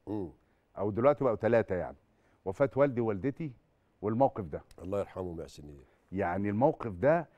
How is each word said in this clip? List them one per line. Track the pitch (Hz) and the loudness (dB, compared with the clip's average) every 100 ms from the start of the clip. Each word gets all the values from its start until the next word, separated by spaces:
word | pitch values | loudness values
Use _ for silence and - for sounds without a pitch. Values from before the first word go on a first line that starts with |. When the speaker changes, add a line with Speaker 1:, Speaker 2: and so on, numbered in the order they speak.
| - | -8
Speaker 1:
مم. | 107 87 - _ _ _ - | -6 -6 -12 _ _ _ -4
Speaker 2:
او | 101 | -2
دلوقتي | 107 131 147 | 4 4 4
بقوا | 131 107 | 2 2
ثلاثه | 110 117 104 | 2 2 2
يعني، | 90 71 71 _ _ _ _ | -2 -4 -10 _ _ _ _
وفاه | 95 - 139 131 | -8 0 0 4
والدي | 143 120 | 2 2
ووالدتي | 113 98 127 135 156 120 _ _ _ _ | -2 -2 -4 -6 -10 -12 _ _ _ _
والموقف | 101 113 135 - | -4 2 2 0
ده. | 82 80 - - | -8 -10 -12 -16
Speaker 1:
الله | 90 101 | -6 -4
يرحمهم | 90 95 90 82 | -4 -6 -8 -8
ويحسن | 71 - | -12 -16
إليهم. | 73 71 - _ _ | -18 -20 -20 _ _
Speaker 2:
يعني | 95 87 95 104 | -4 -2 -2 -2
الموقف | 104 143 - 117 | 2 2 2 -6
ده، | 87 127 170 151 | 0 2 2 -2